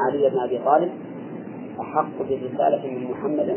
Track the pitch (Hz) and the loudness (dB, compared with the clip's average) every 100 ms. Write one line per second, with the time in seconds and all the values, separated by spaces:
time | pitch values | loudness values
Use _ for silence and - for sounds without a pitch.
0 | 135 143 139 131 123 123 135 156 175 - | 4 4 4 4 0 2 6 6 4 -2
1 | - - - - - - - - - 156 | -10 -10 -10 -10 -10 -10 -10 -8 -2 -2
2 | - - 135 127 127 143 151 143 135 123 | -2 -4 -4 -4 -2 0 2 2 0 -6
3 | 123 110 - 147 - | -6 -4 -2 0 0